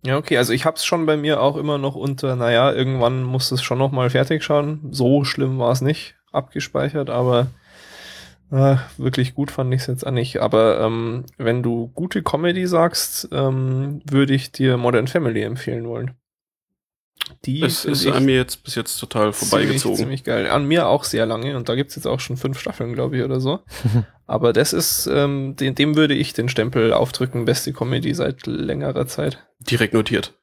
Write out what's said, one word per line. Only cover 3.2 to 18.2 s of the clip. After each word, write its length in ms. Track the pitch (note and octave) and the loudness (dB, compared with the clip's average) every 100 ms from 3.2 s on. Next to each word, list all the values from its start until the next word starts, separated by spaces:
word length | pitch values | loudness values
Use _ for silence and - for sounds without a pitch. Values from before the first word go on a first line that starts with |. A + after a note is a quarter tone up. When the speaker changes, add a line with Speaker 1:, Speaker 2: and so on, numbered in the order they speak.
Speaker 1:
muss 300 | B2+ B2+ B2+ | -2 -2 0
es 100 | B2+ | -2
schon 140 | - B2 | -2 0
noch 140 | C3+ | 0
mal 160 | C3+ B2 | 2 2
fertig 340 | B2+ C#3 D#3+ | 2 2 0
schauen. 380 | - D3 C#3+ D3+ D3+ | 2 0 0 -4 -8
So 340 | C#3 B2 C#3+ | 0 4 4
schlimm 340 | C3+ - C3+ C3 | 2 -2 -2 0
war's 240 | A#2+ B2+ | 0 2
nicht, 320 | C3 D#3 - _ _ | 0 -2 -6 _ _
abgespeichert, 800 | D3 C3 - - C3+ C#3 D3 C3+ | -6 -4 -8 -6 -4 -2 -2 -2
aber 380 | A#2+ B2+ A#2+ B2+ - _ - - - - - - _ _ | 0 2 4 2 -4 _ -20 -20 -20 -20 -20 -20 _ _
ah, 280 | C3+ C#3 C3+ C3 - | 4 4 4 0 -4
wirklich 380 | C3 B2+ B2+ | -2 0 -2
gut 160 | - C#3 | -2 -4
fand 200 | - B2+ | -2 -2
ich's 140 | B2+ B2+ | -2 -2
jetzt 180 | B2+ C3+ | -6 -2
auch 40 | |
nicht, 280 | B2+ A#2+ - | -2 -2 -2
aber, 420 | - A2 A2+ F#2+ | 2 4 4 4
ähm, 440 | A2 A2+ A#2 A#2+ B2+ _ | 2 0 -4 -6 -10 _
wenn 240 | A#2 A#2+ | 0 0
du 260 | A#2+ A#2 A#2 | 0 -2 -4
gute 280 | - F3+ G3+ | -8 -6 -4
Comedy 440 | E3+ F3 E3+ F3+ F3+ | -2 0 0 0 0
sagst, 640 | E3+ E3+ - - - - | 2 2 0 -4 -6 -6
ähm, 680 | - C3+ C3 C3 C3 C#3 D3 D3 | -2 0 0 0 -2 -2 -6 0
würde 240 | C#3 C#3 | 4 4
ich 160 | C3+ C3 | 2 -2
dir 260 | - C3 B2 | 0 2 4
Modern 300 | A#2+ A#2+ B2+ | 4 2 2
Family 360 | F3 C#3 A2 | 0 0 -2
empfehlen 440 | G#2+ B2 - A#2+ A#2 | -4 -4 -6 -6 -6
wollen. 300 | A#2 B2 - _ _ _ _ _ _ _ _ _ _ - - | -6 -8 -10 _ _ _ _ _ _ _ _ _ _ -14 -10
Die 180 | - C#3 | -6 0
Speaker 2:
Es 200 | E3 E3 | 0 0
Speaker 1:
find 100 | - | -2
Speaker 2:
ist 120 | D3 | 0
Speaker 1:
ich 80 | - | 0
Speaker 2:
an 120 | C3 | 2